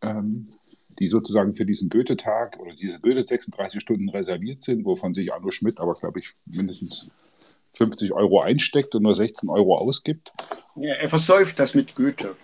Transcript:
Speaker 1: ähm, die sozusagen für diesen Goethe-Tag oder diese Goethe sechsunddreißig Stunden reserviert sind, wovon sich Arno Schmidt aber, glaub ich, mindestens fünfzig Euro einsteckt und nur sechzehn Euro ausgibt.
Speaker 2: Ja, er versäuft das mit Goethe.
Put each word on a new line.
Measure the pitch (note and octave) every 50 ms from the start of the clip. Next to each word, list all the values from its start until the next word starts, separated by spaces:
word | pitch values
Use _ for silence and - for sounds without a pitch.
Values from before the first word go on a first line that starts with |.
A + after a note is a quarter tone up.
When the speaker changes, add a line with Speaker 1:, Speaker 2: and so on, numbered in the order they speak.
Speaker 1:
ähm, | - A2 G#2+ G#2+ G#2 G#2+ A2 B2 - - - _ _ _ _ _ _ _ _ -
die | G2 F2
sozusagen | G2+ A2+ G#2+ - G2+ G#2+ G2 G2+ G#2
für | - G#2
diesen | G2 G2+ - G2 E2+
Goethe-Tag | - A2 - - - - - A2 G#2+ A2+ A#2+ A#2 - -
oder | F2 F2 D#2+
diese | D#2 F#2+ F#2+ F2 E2
Goethe | - A#2 C3 C3 -
sechsunddreißig | - A#2+ A#2 - - - - G2 F#2 - G#2 -
Stunden | - A2+ G2 G2 G2
reserviert | F2+ G2+ F#2 F#2 F2+ E2+ F#2 A#2 C#3 C3+ -
sind, | - B2 A2+ G2+
wovon | G2 F#2 F#2 - F2+ E2+
sich | F#2+ F#2 D#2 -
Arno | E2 F2+ G2
Schmidt | F2+ - - A2 - -
aber, | E2+ F2 E2
glaub | - - E2+ -
ich, | F#2 - - - _ _
mindestens | - E2+ F2+ G2 F#2+ F#2 - F#2 E2+ - - - - - _ _ _ _ _ _ - _ _ _ _ -
fünfzig | - A#2 A2 G#2+ - G#2+ F#2 -
Euro | F2+ G#2 F2+ F#2+ G2
einsteckt | - - A#2+ D3+ - - - C#3+ C3+ - -
und | A2 G#2
nur | G#2+ F#2+
sechzehn | F#2 G#2+ A2+ - - - F2+
Euro | D#2 G#2 G2+ F#2 F#2
ausgibt. | - - B2 - - - - D#3 D#3+ - - - - - - - - - _ _
Speaker 2:
Ja, | - C#3 D3+ C3+
er | - D#3 C#3
versäuft | D#3+ D#3+ D#3+ E3 F#3 G3 F#3+ D#3+ - -
das | C#3 B2 -
mit | C#3+ B2+ - -
Goethe. | - B2+ C#3 C#3 - - G2+ F#2+ -